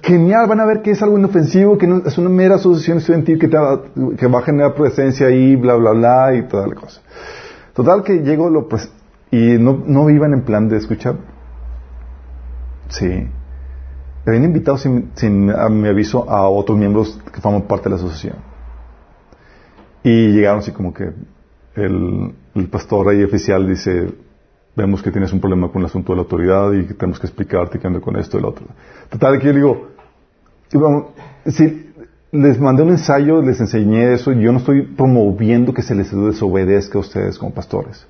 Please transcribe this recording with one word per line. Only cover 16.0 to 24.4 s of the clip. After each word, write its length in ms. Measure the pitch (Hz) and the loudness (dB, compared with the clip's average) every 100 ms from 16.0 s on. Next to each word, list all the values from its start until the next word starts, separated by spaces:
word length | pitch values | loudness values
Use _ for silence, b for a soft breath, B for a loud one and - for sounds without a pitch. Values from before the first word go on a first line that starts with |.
| 107 123 - | 0 -2 -2
a 180 | 104 98 | 0 2
otros 280 | 98 101 107 | 2 0 0
miembros 420 | 101 104 110 - - | 2 0 -2 -8 -18
que 100 | - | -6
forman 220 | 107 101 | -2 -2
parte 220 | 98 98 98 | -2 -4 -2
de 40 | |
la 40 | 95 | -4
asociación. 400 | 90 78 - - - - - - - - _ _ _ b b b b b b _ 123 | -6 -8 -12 -12 -18 -20 -20 -20 -20 -20 _ _ _ b b b b b b _ 2
Y 280 | 113 113 | 4 4
llegaron 260 | 104 101 104 | 4 4 0
así 120 | 101 | -4
como 220 | - 92 | -8 -10
que 160 | - 95 76 - _ _ _ _ | -8 -12 -12 -20 _ _ _ _
el, 580 | - 98 92 90 95 95 - _ | -6 -4 -2 -4 -4 -8 -12 _
el 140 | 104 90 | -6 -4
pastor 420 | 113 - 104 98 | -6 -2 0 2
ahí 140 | 101 | 2
oficial 440 | 101 101 - 95 95 | 2 0 0 -2 0
dice, 460 | 92 - 90 90 - - _ | -2 -2 -4 -4 -10 -20 _